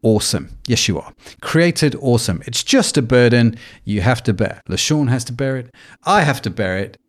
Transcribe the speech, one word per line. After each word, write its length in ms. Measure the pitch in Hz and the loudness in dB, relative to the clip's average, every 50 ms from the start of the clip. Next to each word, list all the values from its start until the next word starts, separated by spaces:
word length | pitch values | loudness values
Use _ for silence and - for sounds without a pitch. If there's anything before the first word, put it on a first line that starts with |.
awesome. 480 | - 113 110 107 - - - 90 67 - - - - - | 2 2 2 2 0 -2 -4 -4 -6 -8 -16 -16 -4 -4
Yes, 200 | - - - - | -2 0 0 -2
you 100 | 92 73 | -2 -4
are. 140 | - - - _ _ - - _ | -6 -12 -20 _ _ -20 -20 _
Created 540 | - - - 160 170 170 165 - 156 147 120 - | -10 -2 2 2 2 2 2 2 0 0 0 0
awesome. 420 | - 127 120 117 - - 90 80 - | 0 0 2 2 2 -2 -4 -4 -6
It's 180 | - - - - | -8 -8 -8 -2
just 340 | - - 269 220 - - 147 | 2 2 2 2 2 0 0
a 40 | |
burden 540 | 127 110 131 123 123 120 120 120 117 117 110 - - - - - _ | 0 2 4 4 6 6 6 4 4 2 2 -2 -14 -20 -20 -16 _
you 160 | - 104 104 | -4 -4 0
have 200 | 85 113 127 120 - | 2 0 0 0 0
to 100 | - 104 | -2 -2
bear. 280 | 92 110 - - - _ - | 0 -2 -4 -4 -10 _ -6
LaShawn 400 | 92 95 - - 156 151 143 123 | -4 -4 -2 0 0 0 2 0
has 140 | 123 131 120 | 0 -2 -2
to 80 | - 120 | -8 -6
bear 220 | 117 139 135 135 | -4 -4 -4 -4
it. 180 | 131 123 123 _ - - - - _ _ | -6 -8 -12 _ -20 -20 -20 -20 _ _
I 180 | 160 190 208 170 | 0 2 2 4
have 180 | 147 135 - | 2 0 -2
to 80 | - 110 | -4 -8
bear 280 | 85 - 104 92 92 95 | -6 -4 -4 -4 -2 -4
it. 180 | 101 - - _ _ | -6 -8 -10 _ _